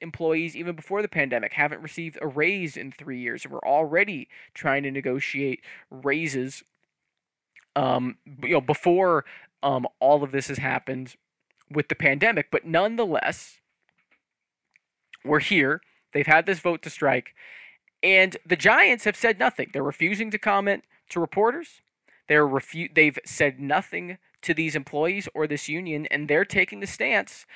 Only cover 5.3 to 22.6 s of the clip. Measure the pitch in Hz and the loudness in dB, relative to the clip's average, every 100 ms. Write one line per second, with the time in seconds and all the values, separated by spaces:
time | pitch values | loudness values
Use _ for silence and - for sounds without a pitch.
5.3 | 139 139 127 - - - 135 139 151 160 | -4 -4 -6 -12 -20 -20 -6 -2 0 0
6.3 | 131 131 - - _ _ _ _ _ _ | -4 -4 -8 -18 _ _ _ _ _ _
7.3 | _ _ _ _ 143 131 127 127 - - | _ _ _ _ -2 0 0 -2 -8 -18
8.3 | 131 127 160 127 147 180 175 185 156 - | -10 0 0 2 0 4 4 4 2 -2
9.3 | - - - 139 131 123 - 135 147 139 | -16 -20 -4 0 0 -2 2 4 4 2
10.3 | 135 131 131 135 131 - 131 127 - _ | -4 -4 -4 -2 -4 -4 -8 -8 -16 _
11.3 | _ _ _ - 147 - - 147 139 226 | _ _ _ -6 -4 -2 0 2 4 2
12.3 | 185 - - 170 165 208 233 208 147 - | 2 0 -2 2 2 2 0 0 0 -2
13.3 | - - - _ _ _ _ _ _ _ | -4 -12 -20 _ _ _ _ _ _ _
14.3 | _ _ _ _ _ _ _ _ - 131 | _ _ _ _ _ _ _ _ -10 0
15.3 | 147 - 190 135 160 _ _ _ 143 147 | 2 4 2 2 0 _ _ _ -2 6
16.3 | 160 170 180 180 165 151 - 139 131 - | 6 4 0 0 -2 -6 0 2 2 -2
17.3 | _ - - - _ _ - 180 190 190 | _ -20 -20 -20 _ _ -2 4 6 4
18.3 | - 156 165 196 254 190 220 208 - 233 | 0 -4 2 4 6 6 4 -2 0 0
19.3 | 202 220 - 131 147 139 - 170 208 220 | 2 0 -2 -6 -4 -4 -2 -2 -2 -4
20.3 | 202 220 196 202 196 - _ - 175 160 | -4 0 0 2 -2 -6 _ -8 -4 -2
21.3 | 190 220 294 320 - _ _ _ _ - | 2 0 0 -10 -20 _ _ _ _ 2
22.3 | 151 147 135 | 4 4 0